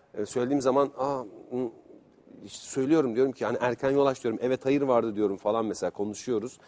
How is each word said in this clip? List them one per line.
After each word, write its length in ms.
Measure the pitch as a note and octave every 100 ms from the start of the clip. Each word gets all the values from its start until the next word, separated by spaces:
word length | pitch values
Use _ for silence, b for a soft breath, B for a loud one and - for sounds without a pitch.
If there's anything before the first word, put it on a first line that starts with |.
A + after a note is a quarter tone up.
| _ -
e, 80 | G#2
söylediğim 360 | B2 B2 C#3+
zaman, 300 | B2+ C3+ C3+ B2+
"Aa, 220 | C#3 C3+
hı," 500 | G#2 F2 - B2 A#2+ - - - _ _ - - G2+
işte 140 | - -
söylüyorum, 480 | C#3 C3 D#3+ C3 A2+
diyorum 160 | C3+
ki, 140 | - A2
hani, 120 | A#2+
"Erkan 300 | B2 A#2+ C3+
Yolaç," 320 | C#3 C#3 C3
diyorum, 160 | A#2 A2+
"Evet, 220 | B2 B2+ C3+
hayır 160 | C#3+
vardı," 340 | C#3 A#2 A2+ G#2
diyorum 220 | G#2 G2
falan, 280 | G#2 A2+ A2
mesela 240 | G2 F2+
konuşuyoruz 680 | - G#2 G2+ B2+ A2 B2 -